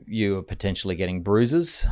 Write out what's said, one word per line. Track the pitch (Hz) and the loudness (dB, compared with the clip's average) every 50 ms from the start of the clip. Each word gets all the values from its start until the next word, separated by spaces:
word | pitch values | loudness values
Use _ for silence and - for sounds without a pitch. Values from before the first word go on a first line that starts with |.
| - | -10
you | - 107 110 104 98 98 | -6 -2 0 0 0 0
are | 95 | -2
potentially | 82 - - - - 98 92 - - 95 87 | -4 -6 -6 -4 -2 -2 -2 -2 -4 -4 -2
getting | 85 92 90 92 90 85 | -2 -2 -2 -2 -2 0
bruises, | 101 104 113 120 120 151 170 165 - - - - - | 2 4 4 4 4 2 0 0 0 0 0 0 0